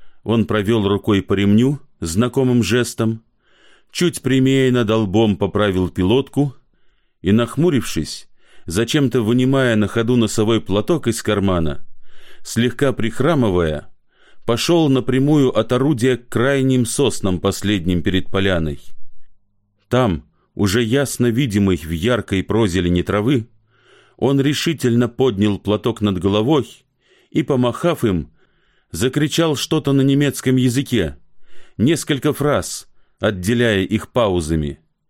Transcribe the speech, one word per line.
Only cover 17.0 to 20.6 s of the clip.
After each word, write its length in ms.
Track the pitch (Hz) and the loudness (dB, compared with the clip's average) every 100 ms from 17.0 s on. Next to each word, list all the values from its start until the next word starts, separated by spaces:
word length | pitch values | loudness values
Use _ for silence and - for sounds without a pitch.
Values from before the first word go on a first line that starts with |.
| 131 - 98 90 | 0 0 -2 0
последним 600 | 98 - 101 104 85 87 | -2 -2 0 0 0 0
перед 280 | 90 92 - | 0 0 0
поляной. 500 | 98 98 87 80 69 - - - - - - _ _ _ _ - | 0 0 0 -2 -6 -8 -6 -6 -6 -10 -14 _ _ _ _ -4
Там, 360 | 123 120 78 - _ _ | 0 0 -2 -6 _ _
уже 280 | - | -2